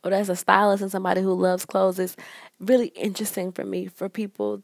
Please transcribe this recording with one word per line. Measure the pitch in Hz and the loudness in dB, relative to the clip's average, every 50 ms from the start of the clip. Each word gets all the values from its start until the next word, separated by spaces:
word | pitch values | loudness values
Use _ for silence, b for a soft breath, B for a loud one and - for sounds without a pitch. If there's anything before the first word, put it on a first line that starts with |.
Or | - 185 | 0 0
as | 196 196 208 190 | 0 0 2 0
a | 180 | -4
stylist | 180 - - - 196 214 208 196 196 | -2 4 4 6 6 6 4 4 2
and | 202 196 | 0 -4
somebody | 190 185 185 214 185 185 | -4 -2 0 0 0 2
who | 190 190 | 2 0
loves | 185 180 185 185 185 185 - | 2 2 2 2 2 0 -4
clothes, | - - 190 190 190 185 185 | -2 0 2 2 2 2 0
it's | 185 180 - B B B B B B B B _ | -6 -6 -6 B B B B B B B B _
really | 185 202 254 247 240 - | 2 4 4 4 4 0
interesting | _ - - 208 190 - 214 202 - 196 180 185 | _ -6 -6 -6 -4 -4 -6 -6 -4 -4 -6 -6
for | 175 - 196 | -6 -8 -6
me, | - 190 180 190 | -6 -6 -6 -6
for | 190 - - 190 196 | -8 -8 -8 -10 -8
people's | - - 214 196 _ - - 208 208 202 | -6 -6 -8 -8 _ -4 -4 -4 -4 -6